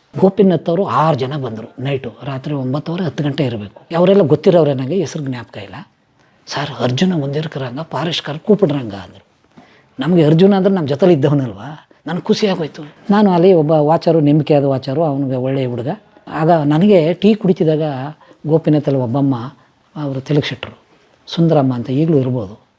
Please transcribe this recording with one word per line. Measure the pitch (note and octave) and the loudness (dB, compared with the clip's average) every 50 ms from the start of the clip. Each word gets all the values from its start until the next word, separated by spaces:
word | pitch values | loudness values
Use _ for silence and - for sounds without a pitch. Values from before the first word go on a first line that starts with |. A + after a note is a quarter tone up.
| _ _ - C3+ | _ _ -2 2
ಗೋಪಿನಾಥ್ | F#3+ F#3+ F#3+ - G3 F#3+ E3+ - - F3 | 2 2 4 4 2 4 4 2 -2 -2
ಅವರು | E3+ F#3 G3+ | -2 -2 -2
ಆರು | A#2 A2+ C3 D#3 D#3+ D3 | -2 0 0 2 2 0
ಜನ | A#2+ B2+ B2+ D3+ | 0 -2 -6 -6
ಬಂದರು | D3 B2+ A2+ A2 G#2+ G#2+ - - - | -8 -8 -8 -10 -10 -14 -16 -12 -10
ನೈಟು, | B2 C#3 C#3+ C3 C3+ A#2 G#2+ - B2 | -6 -6 -6 -6 -8 -10 -14 -12 -12
ರಾತ್ರಿ | C#3 C3+ C3 - D3+ D3 | -10 -10 -8 -8 -6 -6
ಒಂಬತ್ತುವರೆ | C#3 B2+ B2+ C3+ D3+ - D#3+ E3 F#3 F#3 | -4 -4 -4 -4 -4 -6 -6 -6 -4 -4
ಹತ್ತು | C#3+ - - D3 | -6 -4 -4 -4
ಗಂಟೆ | D3 C3+ C#3 C#3 | -4 -2 -2 -4
ಇರಬೇಕು. | B2 A#2 G2+ G#2 G2 - - - - - | -4 -4 -6 -10 -12 -16 -20 -14 -6 0
ಅವರೆಲ್ಲ | E3+ F3+ F#3+ G3 G3+ | 2 4 4 4 4
ಗೊತ್ತಿರೋರು, | F3 C3+ D3+ D3+ - G3+ E3 F3 D3+ C#3+ C3+ | 4 2 2 2 2 4 4 4 4 2 0
ನನಗೆ | C3 C3 B2+ E3+ | -2 -4 -4 -4
ಹೆಸರು | G3 D#3 - - D#3+ | -4 -4 -4 -6 -8
ಜ್ಞಾಪಕ | C#3+ C3+ B2 A#2 G#2+ _ - | -8 -8 -8 -10 -12 _ -16
ಇಲ್ಲ. | A2+ F#2+ - B2 B2+ - _ _ _ _ _ _ _ _ _ _ _ _ | -18 -18 -16 -18 -20 -20 _ _ _ _ _ _ _ _ _ _ _ _
"ಸರ್, | - - C#3 D3 D3+ | -10 -8 -8 -8 -8
ಅರ್ಜುನ | B2+ A#2 A#2 B2 B2+ - F#3 F#3 | -6 -4 -4 -2 0 0 0 0
ಒಂದಿರ್ಕರಂಗ | F3+ D#3 C3+ C#3+ C#3+ D#3 D#3 D3+ - C#3+ C3+ A#2+ A#2+ D3 | 0 -2 -2 -4 -4 -6 -6 -6 -8 -8 -10 -8 -8 -10
ಫಾರೆಸ್ಟ್ | D#3+ - - B2+ D3+ F3 D#3 - | -10 -8 -8 -6 -6 -4 -6 -6
ಕಾರ್ | - D#3 C#3+ D#3+ | -8 -8 -12 -10
ಕೂಪಿಡ್ರಂಗ" | - - G3+ - G3 C#3+ C#3+ C#3+ B2 G#2 G2 | -2 0 0 2 2 0 -2 -4 -4 -8 -10
ಅಂದರು. | F#2+ F#2 F#2+ - - _ _ _ _ _ _ _ - - _ _ _ _ _ - - | -12 -14 -18 -20 -20 _ _ _ _ _ _ _ -20 -20 _ _ _ _ _ -10 -6
ನಮಗೆ | D3 D#3 F3+ E3+ D3+ | -2 2 4 4 4
ಅರ್ಜುನ | D3+ D#3+ D#3+ F#3+ G3 G3+ | 4 6 6 6 4 4
ಅಂದ್ರೆ | F#3+ F3+ G3 G3 | 4 2 0 0
ನಮ್ಮ | F3+ D3+ C3 | 0 -2 -4
ಜೊತೆಲಿ | C#3+ C3 - F3+ | 0 2 4 4
ಇದ್ದವನಲ್ವಾ, | F3 C#3 C#3+ C#3+ D3 C#3 C3 A#2 F#2+ F#2+ G#2+ C#3+ D#3+ - _ _ _ _ - | 4 4 2 2 2 0 -2 -4 -8 -12 -14 -16 -16 -18 _ _ _ _ -10
ನನಗೆ | - F3 E3+ | -8 -8 -8
ಖುಷಿ | - - G#3 - G#3+ | -2 -2 0 0 0
ಆಗೋಯ್ತು. | G3 F3+ E3+ D#3 C#3 - - D3 D3+ - _ - - | -2 -2 -2 -6 -8 -10 -16 -18 -18 -20 _ -4 0
ನಾನು | G3+ G#3+ G#3+ F#3+ | 2 4 4 4
ಅಲ್ಲಿ | F3+ E3+ F3 G3 | 4 4 6 6
ಒಬ್ಬ | F#3 E3 D3 D3+ | 6 6 4 4
ವಾಚರು, | D#3+ D3+ D3 D3 E3+ - - F3 D#3+ E3 | 2 2 4 2 2 2 2 2 2 4
ನಂಬಿಕೆ | D3 D3 D3 D#3 C3+ - D3+ | 4 4 4 2 2 2 2
ಆದ | C#3+ C#3+ | 2 2
ವಾಚರು, | C#3 C3+ C3 C3+ C#3 C3+ D#3 E3+ | 2 -2 -2 -4 -4 -4 -2 -2
ಅವನಿಗೆ | D3+ C3+ C#3 C#3+ B2+ C3 | -2 -2 -2 -4 -4 -4
ಒಳ್ಳೆಯ | B2+ B2+ C3 C3+ C#3 C3 | -4 -2 -2 -2 -2 -4
ಹುಡುಗ. | B2 A#2+ A#2 A#2 C#3+ G3+ - _ _ _ - _ - | -4 -4 -6 -6 -6 -8 -8 _ _ _ -20 _ -12
ಆಗ | - D3 D#3+ D#3+ | -6 -2 2 4
ನನಗೆ | E3+ D#3+ C#3+ C#3+ D3+ D#3+ G3 G#3 G3+ F3 D3 E3 F3 | 4 4 4 2 2 4 4 6 6 6 4 2 0
ಟೀ | - - G#3+ A3 | 2 2 2 2
ಕುಡಿತಿದ್ದಾಗ | G#3+ - F3+ F#3+ - E3+ D#3 D#3 D3 D#3+ D3+ C#3 B2+ C3+ D3+ D#3 _ _ _ - _ - | 2 2 0 0 2 2 0 2 0 -2 -4 -4 -6 -8 -10 -12 _ _ _ -20 _ -2
ಗೋಪಿನಾಥಲ್ಲಿ | C#3+ D#3+ D#3 - E3 D3+ D3 C#3+ D3 C#3 C3 | 0 0 0 2 2 0 2 2 0 0 0
ಒಬ್ಬಮ್ಮ, | B2+ A2+ A#2 C#3 C#3 C3+ C3 A2+ A#2+ B2+ - _ _ _ _ _ _ _ - | -2 -2 0 0 0 0 0 -2 -6 -12 -16 _ _ _ _ _ _ _ -12
ಅವರು | D#3 D3 C#3 C3+ C3+ | -10 -8 -8 -8 -8
ತೆಲುಗು | C3+ - D3 D3 - | -4 0 0 0 0
ಶೆಟ್ರು, | - C3+ - - - - _ _ _ _ _ _ _ _ _ _ | -2 -6 -10 -12 -16 -18 _ _ _ _ _ _ _ _ _ _
ಸುಂದರಮ್ಮ | - - E3+ E3 D#3+ D#3+ D3 C3+ C3 B2+ | -10 -2 0 2 2 4 2 2 2 0
ಅಂತ | A#2+ A#2 C3 | -2 -4 -4
ಈಗಲೂ | B2+ C#3+ D#3+ E3 D#3+ C3+ | -2 0 0 2 2 2
ಇರ್ಬೋದು, | B2+ C3 B2 B2+ G2+ F#2 A2 _ _ _ _ | 2 0 -4 -4 -6 -8 -14 _ _ _ _